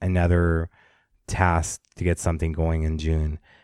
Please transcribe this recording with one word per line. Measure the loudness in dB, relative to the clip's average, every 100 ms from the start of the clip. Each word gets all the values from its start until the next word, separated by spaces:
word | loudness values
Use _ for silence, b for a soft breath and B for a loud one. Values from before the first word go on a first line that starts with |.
another | -2 2 4 4 2 0 -2 b b b b b -8
tasked | 0 2 2 -2 -8 _ -4
to |
get | -2 0
something | -2 -2 -2
going | -2 0 0
in | -2 -2
June. | 0 0 -2 -6 b b